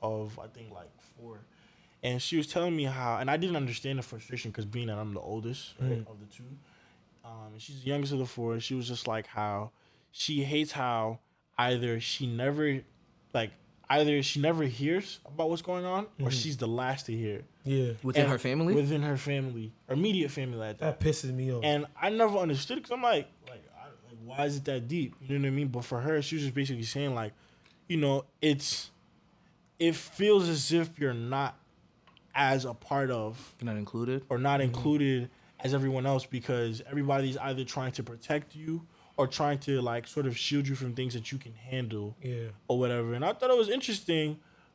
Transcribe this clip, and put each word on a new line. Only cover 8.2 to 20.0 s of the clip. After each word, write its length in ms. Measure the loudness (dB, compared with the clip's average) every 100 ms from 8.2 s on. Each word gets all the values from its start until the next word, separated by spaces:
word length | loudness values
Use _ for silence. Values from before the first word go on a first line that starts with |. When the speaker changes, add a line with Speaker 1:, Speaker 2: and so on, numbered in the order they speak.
| -2
Speaker 1:
four. 260 | -2 0
And 100 | 0
she 120 | -2
was 120 | -4 -2
just 200 | -4 -2
like 180 | -4 -4
how 440 | -2 -2 -2 -6 -12 _ _ _
she 320 | -6 -2 0
hates 280 | 2 2 2
how 460 | 0 0 2 0 -4 _ _ _ 0
either 400 | 2 4 2 0
she 280 | -2 -2 -2
never, 560 | 0 0 2 2 0 -4 _ _ _ _
like, 180 | -2 -2 -6 -20 _ 4
either 320 | 6 6 4
she 180 | 2 2
never 240 | 4 4
hears 540 | 2 0 2 0 -2 -12 -10
about 220 | -2 0
what's 120 | 0
going 220 | -2 -4 0
on 180 | -2
or 20 | -4 -2
Speaker 2:
Mm-hmm. 80 | 0
Speaker 1:
she's 280 | 0 -2 -2
the 100 | 0
last 380 | 0 0 -2 -4
to 60 | -2
hear. 260 | -2 -4 -8 _
Speaker 2:
Yeah. 280 | 0 2 2 0
Speaker 3:
Within 200 | 2 4
Speaker 1:
And 60 | 4
Speaker 3:
her 80 | 4
family? 360 | 2 2 4
Speaker 1:
Within 280 | 4 4 2
her 140 | 0 0
family, 560 | 0 -2 -2 -6 -10 -12 -4
or 60 |
immediate 360 | 0